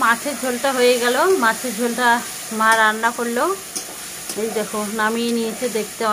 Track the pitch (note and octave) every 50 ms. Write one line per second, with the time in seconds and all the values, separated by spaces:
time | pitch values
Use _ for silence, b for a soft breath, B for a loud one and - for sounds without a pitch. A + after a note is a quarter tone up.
0 | C4 A3+ A3+ A3+ - C#4+ C#4+ A3 - C4 B3 A#3+ A#3+ C#4 C4 C4 B3 B3 B3+ A#3+
1 | A#3 B3 B3 C4 D#4 F#4 F#4+ D#4 B3 A3 A3 A3+ - B3+ G#3+ G3 A#3+ A#3+ A#3 B3+
2 | B3+ A#3+ A#3 A#3+ - - - - - - A3+ G#3+ A3 A3 A3+ A3+ A3 G#3+ G#3+ A3
3 | A3+ A#3 A#3 - A#3+ A#3+ A#3 A#3+ C#4+ E4+ G4 F#4+ - - - - - - - -
4 | - - - - - - - G3+ G#3+ A3+ G3+ G#3+ G#3 - - G#3+ G#3 G#3 G#3+ A3+
5 | G#3+ G#3+ A3 A#3 A#3 A#3 A#3 A#3 A3+ A3+ A3 - B3+ B3 G#3 A3 G#3 G#3 - -
6 | A#3 A3